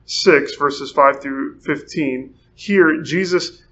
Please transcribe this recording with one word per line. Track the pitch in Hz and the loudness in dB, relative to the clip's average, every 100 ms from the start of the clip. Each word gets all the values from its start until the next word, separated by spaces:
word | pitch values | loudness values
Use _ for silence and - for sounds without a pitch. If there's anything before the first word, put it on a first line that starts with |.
six, | - - 202 147 139 | -12 -2 4 4 4
verses | - 143 143 139 | -2 -4 -4 -6
five | - 139 139 | 2 4 2
through | 139 135 147 - | -4 -8 -8 -10
fifteen, | - 139 - - 143 127 135 _ _ | -6 -6 -6 -6 -4 -4 -10 _ _
here | _ - 202 165 156 | _ -2 2 4 2
Jesus | 123 165 185 175 170 - _ | -2 -4 -2 -2 -4 -14 _